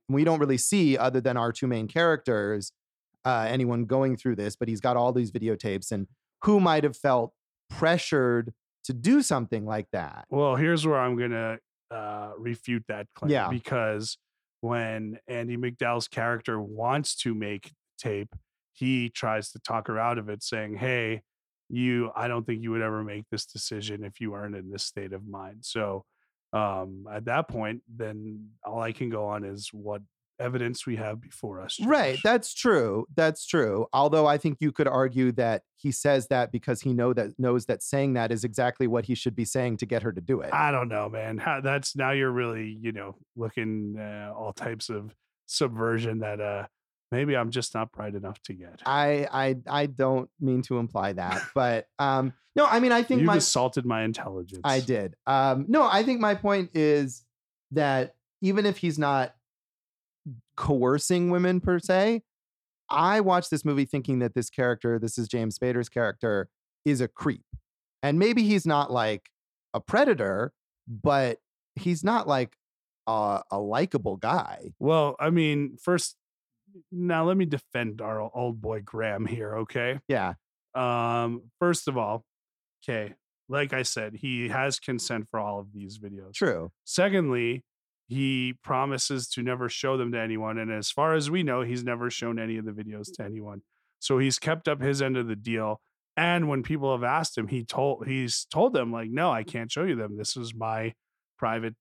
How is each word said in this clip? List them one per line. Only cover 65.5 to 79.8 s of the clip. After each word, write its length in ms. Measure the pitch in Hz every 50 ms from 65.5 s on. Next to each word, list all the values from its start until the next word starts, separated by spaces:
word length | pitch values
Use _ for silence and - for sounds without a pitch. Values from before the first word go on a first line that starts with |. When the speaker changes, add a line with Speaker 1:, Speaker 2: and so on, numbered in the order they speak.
| 101
Speaker 1:
Spader's 320 | - 123 123 123 123 117 -
character, 600 | - 123 117 104 95 - - 113 104 98 90 - _ _ _ _ _ _ -
is 160 | 147 143 123
a 60 | 127
creep. 360 | 107 - - - 151 110 - - _ - - _ _ _ _ _ _ _ _
And 160 | - 143 147 170
maybe 240 | 202 226 233 240 220
he's 220 | 208 214 185 -
not, 260 | 165 151 143 143 127
like, 380 | 123 120 110 110 107 95 - - _ _ _ _ _ _ _ _ -
a 80 | 113
predator, 720 | - - - 226 285 269 202 127 104 98 95 101 120 135 - _ _ _ _ _ _
but 520 | - 117 104 - 147 139 139 131 123 113 - _ _ _ _ _ _ -
he's 280 | - - 175 175 151 165
not, 240 | 202 233 226 196
like, 280 | - 139 131 123 - _ _ _ _ _ _ _ _ _ _ _
a, 340 | 113 113 110 104 104 101 - - -
a 80 | 98 101
likable 560 | 104 101 110 131 170 180 - 123 92 104 95
guy. 560 | 92 110 117 160 - - - - - - - - -
Speaker 2:
Well, 360 | - 147 160 160 147 139 127 -
I 100 | 139 160
mean, 480 | 170 170 160 151 147 147 143 131 - -
first, 340 | - 175 180 170 - - - _ _ _ _ _ _ _ _ _ _ 202 202 180 - _
now 340 | 180 175 180 175 165 160 160
let 120 | 175 190
me 80 | 196 180
defend 560 | 156 143 131 - _ - 120 117 110 107 110
our 280 | 107 110 110 107 107 113 -
old 280 | 123 123 120 117 110
boy 200 | 107 110 110 107
Graham 440 | 101 - - 110 110 107 101 104 113
here, 300 | 107 120 117 107 104 107 113
okay? 400 | 113 - - 123